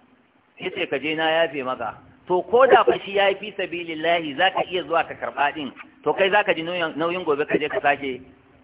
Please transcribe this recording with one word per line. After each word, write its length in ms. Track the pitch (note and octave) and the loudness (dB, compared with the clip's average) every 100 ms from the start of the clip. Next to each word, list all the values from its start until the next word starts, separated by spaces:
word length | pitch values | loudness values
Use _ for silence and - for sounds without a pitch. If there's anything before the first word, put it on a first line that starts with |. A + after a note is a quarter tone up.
| _ _ _ _ _ _ | _ _ _ _ _ _
ya 120 | F3+ | -10
ce, 160 | - E3 | -6 -4
"Ka 120 | C#3 | -4
je 160 | D3 | -4
na 160 | D#3 D#3+ | -2 0
yafe 320 | D#3+ E3 D3 | 2 0 -2
maka." 340 | B2+ B2 A2 - - - - | -6 -6 -6 -10 -20 -20 -2
To 140 | F3+ | -2
ko 240 | - A#3 B3+ | 2 4 8
da 180 | A#3 | 8
fa 80 | - F3+ | 6 0
shi 100 | F#3+ G3 | -2 2
ya 120 | G3 | 2
yi 60 | F#3+ | 0
fi 120 | G#3+ - | -8 -8
sabilillahi, 800 | F3 E3+ E3 D#3 D#3+ F3 D3+ C3+ | -6 -6 -8 -4 0 0 0 0
za 140 | F#3 | 0
ka 100 | F3+ - | 0 -4
iya 140 | F3 | -4
zuwa 200 | D3+ E3 | 0 0
ka 100 | - | 0
karɓa 380 | - A#2 A#2+ C#3+ | -6 -8 -2 -2
ɗin. 180 | D3+ C3 - - _ | -2 -10 -12 -20 _
To 80 | D3 | -2
kai 160 | D#3 F#3+ | 2 4
za 140 | G#3 | 4
ka 100 | G3 | 2
ji 80 | E3 | -2
nauyin, 300 | E3 F3+ D#3+ C3+ | -2 -4 -4 -2
nauyin 280 | E3+ F3+ | -2 -2
gobe 200 | E3 C#3+ D3 | -2 -2 0
ka 120 | D#3+ | -2
je 100 | D3 | -2
ka 120 | C#3+ | 0
sake, 400 | C#3+ C#3+ C#3 B2+ - - _ _ | 0 0 -2 -8 -12 -20 _ _